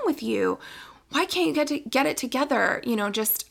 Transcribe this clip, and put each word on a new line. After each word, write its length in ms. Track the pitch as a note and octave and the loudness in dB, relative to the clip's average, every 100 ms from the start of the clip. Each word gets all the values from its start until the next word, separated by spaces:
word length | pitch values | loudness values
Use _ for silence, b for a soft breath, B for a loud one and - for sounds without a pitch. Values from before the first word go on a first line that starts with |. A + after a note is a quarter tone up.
| A#4+ | 0
with 160 | - | 0
you? 380 | A3+ G#3 F#3 F3+ B B B B B | 0 0 0 -2 B B B B B
Why 140 | C#4+ F4+ | -2 0
can't 220 | F#4 E4 | 2 2
you 60 | |
get 140 | D4 D4 | 2 0
to, 120 | D4 | -2
get 280 | A#3 C4 C#4+ | 0 2 2
it 100 | - | 0
together?" 640 | B3+ C4 C#4+ A#3+ F#3+ G3+ | -2 0 0 2 2 2
You 120 | B3 A3+ | 0 -2
know, 140 | G3+ | -2
just, 380 | G#3 G#3+ - - | -2 -2 -2 -4